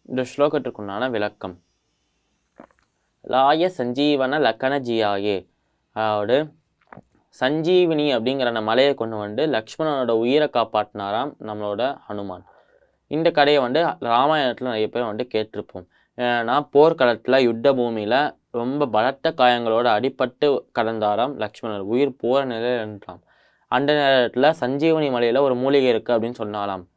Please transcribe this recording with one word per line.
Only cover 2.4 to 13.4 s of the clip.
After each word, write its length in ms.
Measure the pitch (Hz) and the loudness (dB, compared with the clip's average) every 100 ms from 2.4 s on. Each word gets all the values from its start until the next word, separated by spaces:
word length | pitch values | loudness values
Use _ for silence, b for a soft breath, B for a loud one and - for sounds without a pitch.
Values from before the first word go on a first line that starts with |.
| _ - - _ _ _ _ _ | _ -20 -20 _ _ _ _ _
லாய 500 | - 160 165 160 180 180 | -4 2 2 2 0 -2
சஞ்சீவன 600 | 120 123 147 143 131 151 | -6 0 0 2 0 0
லக்கணஜியாயே, 1080 | 123 113 131 143 120 113 104 101 104 98 - _ _ _ _ | 0 0 -2 -2 -2 0 0 -2 -2 -4 -8 _ _ _ _
அதாவது 600 | 110 110 104 104 131 151 _ _ _ _ - _ _ _ - | -4 -2 -2 0 0 -2 _ _ _ _ -20 _ _ _ -4
சஞ்சீவினி 800 | 127 156 160 180 175 156 147 123 | -2 0 2 2 4 0 0 0
அப்படிங்கிற 280 | 117 135 | -2 -2
அந்த 160 | 123 113 | -2 -2
மலையை 320 | 107 117 139 | 0 2 2
கொண்டு 240 | 135 113 110 | 2 -4 -6
வந்து 280 | 104 107 | -6 -4
லக்ஷ்மணனோட 680 | 156 117 - - 156 139 120 | -2 -2 -6 -6 -4 -2 0
உயிரை 380 | 113 120 143 151 | 2 2 2 2
காப்பாற்றினாராம் 800 | 123 110 110 104 104 101 110 139 - | 0 0 -2 -4 -6 -4 -4 -6 -10
நம்மளோட 580 | 107 107 104 104 131 139 - | -12 -8 -6 -4 -4 -6 -10
ஹனுமான். 340 | 104 101 90 - b b b b b _ | -10 -10 -12 -18 b b b b b _
இந்த 240 | 147 165 | -2 0
கதையை 300 | 151 | 2